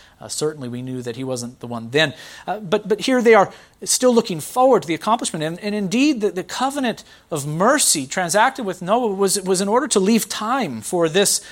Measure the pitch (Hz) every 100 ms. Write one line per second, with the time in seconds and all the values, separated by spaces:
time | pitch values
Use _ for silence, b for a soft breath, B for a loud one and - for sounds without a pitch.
0 | B - 113 - 151 156 123 123 131 127
1 | 120 117 131 123 120 - 120 117 117 143
2 | 151 B B B - 208 190 208 196 208
3 | 262 254 233 220 226 B B _ 190 -
4 | 254 233 233 160 - 254 262 214 143 160
5 | 214 240 240 165 156 175 208 208 185 240
6 | 294 247 202 180 175 - 262 285 247 -
7 | B B _ 156 143 160 214 285 - 156
8 | 131 190 170 196 247 262 196 175 175 233
9 | 233 196 196 202 185 185 196 240 285 208
10 | 190 226 - - 214 269 175 110 - 175
11 | 165 180 202 - B